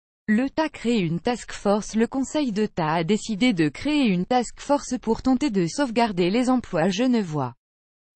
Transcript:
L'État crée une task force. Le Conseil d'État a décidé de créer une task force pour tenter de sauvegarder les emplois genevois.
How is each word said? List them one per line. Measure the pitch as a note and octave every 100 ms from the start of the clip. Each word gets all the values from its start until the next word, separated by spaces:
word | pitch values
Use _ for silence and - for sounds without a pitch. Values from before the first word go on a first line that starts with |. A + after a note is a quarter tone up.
| _ _ -
L'État | G#3+ C4+ - D#4
crée | - A3+ A#3+
une | E3+ E3+
task | - G3+ -
force. | - G#3 G#3 - A3
Le | A3+
Conseil | C4+ C4 D4+ C4+
d'État | G3+ G#3+ - D#3
a | E3
décidé | D#3+ G#3 - G3 B3+
de | F3+ D3+
créer | - C#4 D4+ B3+
une | F3+ F3+
task | B3+ A#3 -
force | - C#4+ - B3+
pour | - A3+
tenter | C4 B3+ D4
de | G3 E3
sauvegarder | - C#4 A3+ A#3 F3+ F3+
les | A3+ B3
emplois | B3+ - E3+ F3
genevois. | F#3 B3+ A#3+ F#3 D3+ B2 - _ _ _ _ _